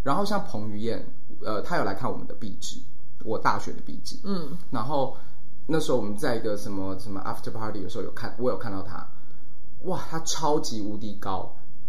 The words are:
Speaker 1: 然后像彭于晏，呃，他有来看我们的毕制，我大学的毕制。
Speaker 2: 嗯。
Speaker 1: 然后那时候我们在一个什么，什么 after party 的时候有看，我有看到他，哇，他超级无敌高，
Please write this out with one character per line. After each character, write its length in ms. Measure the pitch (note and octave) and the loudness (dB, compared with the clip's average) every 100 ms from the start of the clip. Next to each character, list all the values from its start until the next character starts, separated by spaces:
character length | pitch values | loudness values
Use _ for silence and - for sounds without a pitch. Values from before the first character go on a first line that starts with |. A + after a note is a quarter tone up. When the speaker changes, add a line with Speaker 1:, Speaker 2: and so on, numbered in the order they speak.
Speaker 1:
然 140 | C3 | 0
后 80 | D#3+ | 0
像 180 | G#3 G#3 | 0 0
彭 240 | - A2 G#2+ | 0 0 0
于 100 | G#2 | 0
晏， 260 | A2+ F#2+ - - - - | 0 0 0 0 0 0
呃， 180 | G#2+ G#2 | 0 -2
他 160 | G2 E3+ | 0 0
有 60 | |
来 100 | G#2+ | 0
看 160 | G2+ B2+ | 0 0
我 80 | - | 0
们 80 | |
的 80 | - | 0
毕 220 | - - - | 0 0 0
制， 180 | - - - - - - | 0 0 0 0 0 0
我 120 | - G2+ | 0 0
大 220 | C3 G#2 | 0 0
学 120 | - | 0
的 80 | - | 0
毕 120 | - - | 0 0
制。 140 | - - | 0 0
Speaker 2:
嗯。 340 | G3 F#3+ D3+ F3 - | 0 0 -2 -2 0
Speaker 1:
然 120 | B2 | 0
后 320 | B2+ D3 B2 - - - - - - | 0 0 0 0 0 0 0 0 0
那 100 | D#3+ | 0
时 120 | D3+ | 0
候 60 | B2 | 0
我 40 | |
们 140 | G#2 | 0
在 200 | G#2 C#3+ | 0 0
一 40 | A2+ | 0
个 180 | G#2+ G#2 | 0 0
什 140 | G#2 | 0
么， 260 | G2 F#2+ F#2+ | 0 0 0
什 140 | G#2 | 0
么 100 | G2 | 0
after 260 | F#2+ F#2+ B2 | 0 0 0
party 320 | A2+ A2 G#2+ | 0 0 0
的 60 | F2+ | 0
时 80 | A2 | 0
候 60 | |
有 60 | F#2 | 0
看， 220 | - A2 A2 | 0 0 0
我 100 | B2 | 0
有 80 | G#2 | 0
看 140 | A2+ | 0
到 100 | F#2+ | 0
他， 240 | F#2 E2+ - - - - - - - - | 0 0 0 0 0 0 0 0 0 0
哇， 180 | F3 E3 - | 0 0 0
他 80 | D#3+ | 0
超 360 | D#3+ - D3+ D3+ | 0 0 0 2
级 200 | - A2 | 0 0
无 140 | G2+ | 0
敌 200 | G#2 G#2+ G#2 | 0 0 0
高， 340 | G2+ F#2+ - - - - | 0 0 0 0 0 0